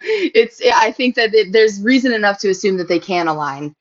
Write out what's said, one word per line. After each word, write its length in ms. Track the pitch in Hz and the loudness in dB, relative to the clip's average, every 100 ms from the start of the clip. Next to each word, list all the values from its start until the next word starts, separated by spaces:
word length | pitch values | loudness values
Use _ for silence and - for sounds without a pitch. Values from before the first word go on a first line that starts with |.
it's, 580 | - 427 359 - 233 - 247 | -4 -2 0 2 0 0 0
I 160 | 233 220 | 2 2
think 240 | 247 254 | 0 -2
that 180 | 247 226 | 0 0
it, 200 | 220 196 | 2 2
there's 280 | 214 220 196 | 2 2 0
reason 320 | 208 262 247 | 0 2 2
enough 260 | 226 208 202 | 0 -2 0
to 80 | 202 | -2
assume 280 | 190 208 185 | 0 -2 -2
that 100 | 175 | -2
they 100 | 170 | -2
can 300 | - 180 165 | -2 -4 -2
align 460 | 151 147 139 147 - | -4 -6 -8 -12 -14